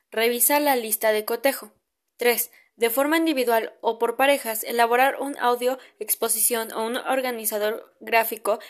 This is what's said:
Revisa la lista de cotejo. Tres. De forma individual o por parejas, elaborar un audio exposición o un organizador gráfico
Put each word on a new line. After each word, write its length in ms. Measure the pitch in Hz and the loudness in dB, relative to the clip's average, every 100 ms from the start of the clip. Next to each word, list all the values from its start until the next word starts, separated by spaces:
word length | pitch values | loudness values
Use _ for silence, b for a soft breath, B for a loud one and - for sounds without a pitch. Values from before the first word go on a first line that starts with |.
| _ | _
Revisa 480 | 214 226 240 240 294 | -2 0 2 2 2
la 160 | 294 254 | 2 0
lista 380 | 220 202 220 | -2 -2 0
de 100 | 214 | 0
cotejo. 480 | 214 233 277 262 214 _ _ _ _ - | -2 -2 -2 -2 -8 _ _ _ _ -2
Tres. 340 | 240 226 - b b - | 0 0 -4 b b -2
De 140 | 233 | 0
forma 260 | 233 285 330 | 2 2 2
individual 640 | 330 269 240 226 220 - | 2 2 2 0 0 -4
o 180 | 220 226 | -4 0
por 200 | 233 226 | -2 2
parejas, 480 | 269 277 233 220 - | 2 2 -2 -6 -4
elaborar 560 | 233 233 240 269 - | 0 2 4 2 0
un 160 | 277 285 | -6 -2
audio 420 | 240 240 247 262 B _ | 0 0 0 -4 B _
exposición 760 | 214 - 226 220 - 233 226 | -6 -2 -2 0 0 -2 -4
o 120 | - 226 | -6 -4
un 120 | 247 | -4
organizador 1000 | - 262 254 233 214 214 214 220 - _ | -2 -2 -2 -4 -4 -2 -2 -2 -10 _
gráfico 580 | 220 226 226 214 208 226 | 0 2 2 -2 -2 -4